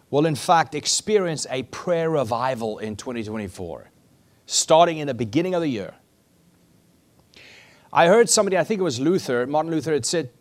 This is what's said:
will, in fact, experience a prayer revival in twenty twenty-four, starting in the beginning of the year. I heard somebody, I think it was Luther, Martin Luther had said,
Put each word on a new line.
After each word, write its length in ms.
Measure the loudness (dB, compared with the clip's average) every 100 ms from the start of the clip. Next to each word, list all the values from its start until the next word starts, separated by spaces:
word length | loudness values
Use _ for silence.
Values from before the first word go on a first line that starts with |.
| -2
will, 160 | 0 2
in 100 | 0
fact, 400 | 2 2 2 -4
experience 720 | -4 -4 0 0 0 -4 -6
a 140 | -6
prayer 460 | -8 -8 -4 -2 0
revival 680 | 0 0 -2 -2 -2 -6 -6
in 180 | -8 -8
twenty 260 | -8 -8
twenty-four, 640 | -6 -6 -8 -10 -12 -12 -16 _ _ _ _ _ -6
starting 520 | -2 4 6 6 2
in 100 | -4
the 60 |
beginning 420 | -4 -2 0 0 -2
of 60 |
the 80 | -2
year. 240 | -4 -8 -14 _ _ _ _ _ _ _ _ _ _ _ _ _ -20 -20 -20 -20 _ -2
I 140 | 4 6
heard 220 | 6 4
somebody, 280 | 2 2 0
I 80 | 0
think 160 | 0
it 20 |
was 160 | -2 0
Luther, 480 | 0 0 0 -2 0
Martin 240 | -2 -2
Luther 220 | -4 -2
had 120 | -2 -2
said, 260 | -4 -4 -8